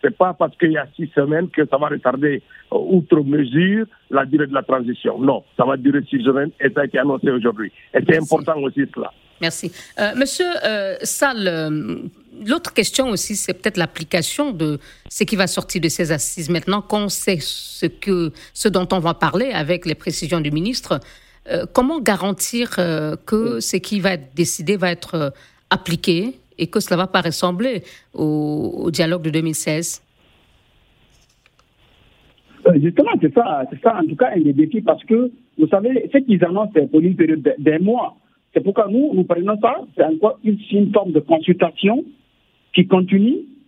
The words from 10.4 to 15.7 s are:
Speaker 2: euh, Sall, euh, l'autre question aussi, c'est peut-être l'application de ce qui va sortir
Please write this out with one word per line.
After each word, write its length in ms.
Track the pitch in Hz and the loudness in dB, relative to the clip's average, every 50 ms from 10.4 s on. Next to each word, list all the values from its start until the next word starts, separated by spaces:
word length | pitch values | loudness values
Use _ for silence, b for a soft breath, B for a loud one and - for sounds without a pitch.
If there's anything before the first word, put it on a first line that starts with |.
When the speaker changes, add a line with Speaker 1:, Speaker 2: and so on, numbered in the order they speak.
| 359 359 349 - - | -2 -2 -2 -4 -4
Speaker 2:
euh, 300 | 208 214 208 196 196 185 - | -2 -2 -2 -4 -6 -6 -6
Sall, 440 | - 214 - - 294 277 254 226 202 | -6 -6 -2 0 0 0 0 0 -2
euh, 520 | 185 170 160 156 156 151 151 143 107 - - - 165 _ _ _ _ - - 214 | -2 -2 -2 -2 -2 -4 -4 -4 -6 -8 -8 -10 -14 _ _ _ _ -20 -12 -2
l'autre 260 | 208 247 - - - - | -2 -2 -2 -2 -4 -2
question 360 | - 202 - - - 262 254 | 0 0 0 0 -2 0 0
aussi, 260 | 208 175 - - 214 | -2 -4 -4 -6 -6
c'est 180 | 196 - - 180 | -6 -4 -6 -6
peut-être 220 | 185 - 214 - | -4 -4 -4 -2
l'application 760 | 175 170 156 - - 165 - - 175 156 - - - 294 294 226 | -2 -4 -4 -4 -10 -8 -2 -2 -2 -2 -2 -2 -2 -2 -2 -2
de 260 | 156 160 151 147 139 b b b b b b | -2 -2 -2 -2 -4 b b b b b b
ce 160 | - - 214 | -4 -4 -2
qui 100 | - - | -2 0
va 120 | 185 190 | 0 0
sortir 340 | 175 - - 156 - | 0 -2 -6 -6 -4